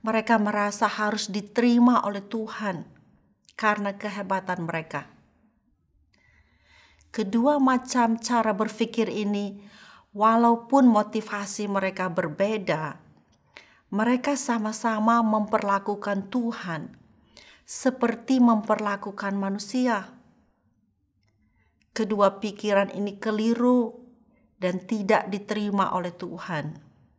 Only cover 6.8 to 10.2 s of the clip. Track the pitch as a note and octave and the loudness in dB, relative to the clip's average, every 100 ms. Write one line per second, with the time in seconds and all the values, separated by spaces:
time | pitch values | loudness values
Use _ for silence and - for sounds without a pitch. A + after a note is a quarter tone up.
6.8 | _ _ _ - G3 A#3 C4 D4 C4 B3+ | _ _ _ -6 -2 2 2 4 4 2
7.8 | B3+ B3+ A#3 A3+ - A#3+ A3 G3 A3 - | 0 2 2 0 0 0 2 0 -2 -2
8.8 | A3+ A#3 G#3+ F#3 G#3 G#3 G3+ G3+ - - | -4 0 -2 -2 -2 -2 -4 -10 -20 -20
9.8 | - - _ G3+ | -20 -20 _ 0